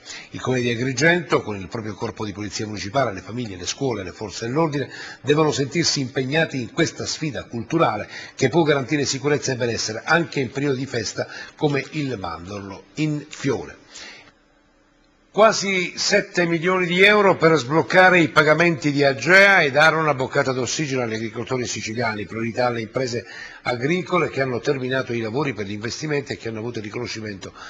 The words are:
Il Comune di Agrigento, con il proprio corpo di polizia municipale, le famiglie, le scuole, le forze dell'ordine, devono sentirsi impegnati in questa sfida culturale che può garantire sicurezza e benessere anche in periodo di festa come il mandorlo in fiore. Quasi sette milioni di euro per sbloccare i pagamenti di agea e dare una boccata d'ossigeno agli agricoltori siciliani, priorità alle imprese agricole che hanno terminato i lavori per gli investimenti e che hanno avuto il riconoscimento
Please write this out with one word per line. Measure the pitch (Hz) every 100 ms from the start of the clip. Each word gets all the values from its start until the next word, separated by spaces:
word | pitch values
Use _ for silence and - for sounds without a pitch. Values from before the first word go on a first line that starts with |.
| - - -
Il | -
Comune | - 127
di | 120
Agrigento, | 117 127 123 160 175 151 151
con | 107 101
il | 90
proprio | 120 107
corpo | 98 113 - 107
di |
polizia | 98 104 - 107
municipale, | 104 95 139 123
le | 92
famiglie, | 87 117 117 90
le | 87
scuole, | - 139 107
le | 90
forze | - 107 - 117
dell'ordine, | 139 165 143 127 - - -
devono | 120 147 156
sentirsi | 131 135 170 156 -
impegnati | 127 139 131 151 160 135
in | 113
questa | - 160 - 104
sfida | - 160 101
culturale | 85 117 107 165 143 107 101 - -
che | - 131
può | 165
garantire | 151 143 123 151 131
sicurezza | 139 139 143 -
e | 123
benessere | 120 110 - 110
anche | - 165 156 143
in | 123
periodo | 135 143 127
di | 135
festa | 120 101 - - - - -
come | 151 139 131
il | 156 139 113
mandorlo | 95 85 87 101 98 92 -
in | - 151 147 -
fiore. | - 139 107 76 - - - - - - _ _ _ _ _ _ _ _ _ _
Quasi | 185 220 190 196 190 170 113
sette | - 202 - - 170
milioni | 170 170 185 180
di | 180
euro | 202 214 196 165
per | 160 160
sbloccare | 123 160 139 185 185 180
i | 156
pagamenti | 156 151 151 170 165 147
di | 139
agea | 139 127 127 190 196 190
e | 147
dare | 131 156 156
una | 156
boccata | 131 131 143 135
d'ossigeno | 127 120 - 151 131
agli | 117
agricoltori | 110 113 113 113 127 113
siciliani, | 110 104 110 113 107
priorità | 95 110 113 117 123
alle | 117
imprese | 110 127 127 117 - - - -
agricole | - 123 135 180 165 180 139
che | 135
hanno | 135 120
terminato | - 135 127 135 127
i | 117
lavori | 110 120 147
per | 107 98
gli |
investimenti | 104 113 - 156 143 135
e | 117
che | 113
hanno | 110
avuto | 117 113
il |
riconoscimento | 104 117 117 113 107 98 92 - -